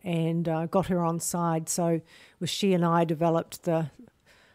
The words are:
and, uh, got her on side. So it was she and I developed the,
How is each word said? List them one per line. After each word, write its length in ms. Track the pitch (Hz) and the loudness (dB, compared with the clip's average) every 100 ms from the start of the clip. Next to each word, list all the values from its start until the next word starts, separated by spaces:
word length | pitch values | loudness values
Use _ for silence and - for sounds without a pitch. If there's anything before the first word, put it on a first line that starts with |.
and, 460 | 185 165 165 170 170 | -4 -2 0 0 -2
uh, 160 | 160 | -2
got 220 | 165 196 170 | 0 0 0
her 180 | 180 | 0
on 160 | 165 165 | 0 -2
side. 480 | - 175 170 160 160 | -4 -2 0 -2 -2
So 180 | - 170 | -2 0
it 160 | 165 - - - - | 0 -4 -20 -20 -10
was 80 | 175 | -6
she 240 | - 196 | -2 2
and 100 | 180 | 2
I 220 | 170 170 | 4 2
developed 600 | 165 156 170 165 - - | 2 2 2 2 -2 -6
the, 260 | 175 165 151 - - _ _ _ _ | -2 0 -2 -8 -20 _ _ _ _